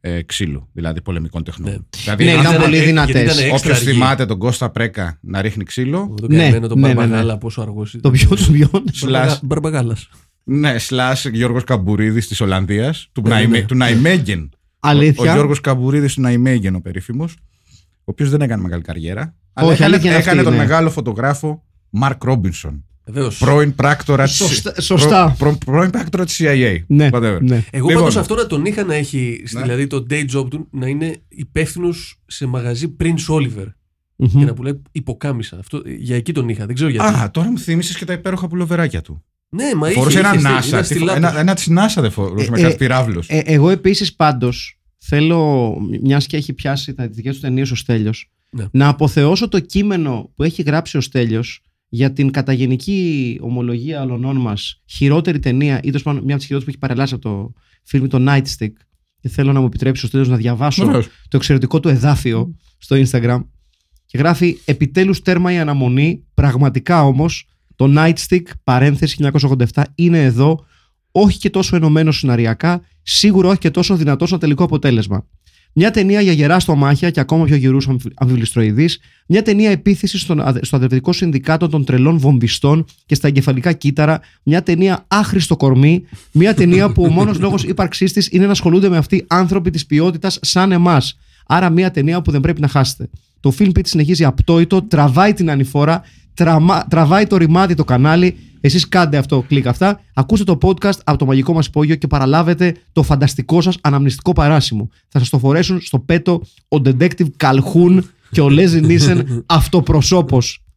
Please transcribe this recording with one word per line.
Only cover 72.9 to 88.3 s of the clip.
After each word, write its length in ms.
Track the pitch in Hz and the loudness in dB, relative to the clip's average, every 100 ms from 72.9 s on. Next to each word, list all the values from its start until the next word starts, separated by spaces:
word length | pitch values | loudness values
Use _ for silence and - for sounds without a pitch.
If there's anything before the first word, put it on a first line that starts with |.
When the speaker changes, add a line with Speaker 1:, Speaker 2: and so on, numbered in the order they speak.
| _ | _
Speaker 3:
σίγουρα 460 | - - 208 190 180 | -6 0 2 4 2
όχι 100 | 190 | 2
και 120 | 170 | 0
τόσο 260 | 165 175 185 | 0 0 0
δυνατό 300 | 151 135 170 | 2 0 0
στο 120 | 175 | 0
τελικό 260 | 156 143 | 0 0
αποτέλεσμα. 640 | 175 143 139 117 101 98 - _ _ _ _ | 0 0 0 0 0 -6 -8 _ _ _ _
Μια 180 | - 208 | 0 2
ταινία 300 | 214 190 202 | 2 2 2
για 120 | 202 | 2
γερά 280 | 160 143 180 | 2 4 2
στομάχια 500 | - 147 139 143 175 | 2 2 2 2 0
και 100 | 151 | -2
ακόμα 240 | 135 160 | 0 0
πιο 120 | 156 147 | 2 2
γερούς 320 | 131 135 135 | 2 0 0
αμφι-, 220 | 127 120 | -4 -6
αμφιβληστροειδείς. 840 | - 127 123 113 120 107 107 165 - _ _ _ | -4 0 0 -2 0 0 2 0 -2 _ _ _
Μια 160 | 190 | 0
ταινία 280 | 220 208 214 | 2 2 2
επίθεσης 500 | 196 - 196 196 185 | 2 0 0 -2 -6
στον 200 | - 156 | -2 -2
αδε-, 240 | 135 123 | 0 -2
στο 120 | - 135 | -2 0
αδερφικό 360 | 127 131 127 | 0 0 0
συνδικάτο 560 | 180 175 139 135 160 165 | -2 0 -2 0 0 0
των 160 | 151 | 0
τρελών 340 | 135 127 139 165 | 0 2 2 2
βομβιστών 640 | 135 131 113 - 139 156 160 _ _ | 2 2 2 0 2 2 -2 _ _
και 80 | |
στα 140 | 147 143 | 0 2
εγκεφαλικά 440 | 139 143 131 175 | 2 0 0 -2
κύτταρα. 480 | 165 139 139 151 156 - _ | 0 -2 0 0 0 -6 _
Μια 200 | - 160 | 0 0
ταινία 420 | - 170 190 180 _ | 0 2 2 0 _
άχρηστο 480 | 202 208 190 156 160 | -2 0 0 0 2
κορμί. 460 | 139 131 143 175 - - _ | 4 4 4 2 -2 -20 _
Μια 220 | 156 190 | 2 4
ταινία 380 | 208 175 180 202 | 4 4 4 4
που 100 | - | 2
ο 60 | 175 | 2
μόνος 280 | 165 208 175 | 2 2 0
λόγος 260 | 196 190 | 0 -2
ύπαρξής 480 | - 190 185 - 190 | -2 -2 -4 0 0
της 160 | 196 185 | 0 0